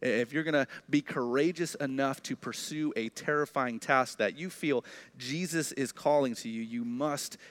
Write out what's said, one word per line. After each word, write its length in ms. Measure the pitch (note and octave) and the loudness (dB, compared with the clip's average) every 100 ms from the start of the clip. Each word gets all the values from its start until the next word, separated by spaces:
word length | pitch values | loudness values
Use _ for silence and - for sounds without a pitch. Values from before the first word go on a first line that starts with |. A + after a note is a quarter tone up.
i-, 40 | B2+ | 0
if 260 | A2 A#2+ | 2 2
you're 100 | C#3+ | 0
gonna 240 | D#3+ D3 B2+ - - | 2 2 2 -2 0
be 120 | D3 | 0
courageous 760 | C#3+ - A#2+ B2+ D#3+ E3+ E3 - | 2 0 2 4 2 2 -4 -4
enough 460 | C#3+ C3+ C3+ C3+ | -4 0 0 -2
to 140 | - C3+ | -6 -8
pursue 560 | B2+ - - D3+ D3+ - | -8 -8 -6 -2 -2 0
a 120 | A2+ | -4
terrifying 680 | - - D3 D3 D3 B2 A#2 | -4 0 0 0 0 0 -2
task 400 | - C3+ B2+ - | 2 4 4 2
that 200 | G#2 C3 | 0 0
you 120 | F3+ | -6
feel 340 | - D#3 B2+ - - - B2+ | -4 0 0 0 -10 -18 -12
Jesus 560 | B2 D3+ F3+ D#3+ D3 | -6 -4 -2 0 -2
is 200 | - B2+ | -2 -4
calling 420 | - D3 D3 C3+ A2+ | 0 4 4 4 0
to 120 | A2+ | -6
you, 140 | A2+ | -6
you 220 | A2+ A#2+ | -4 -4
must 520 | A#2+ A#2+ D3 C#3+ - - - | -4 -2 -2 -2 -6 -12 -18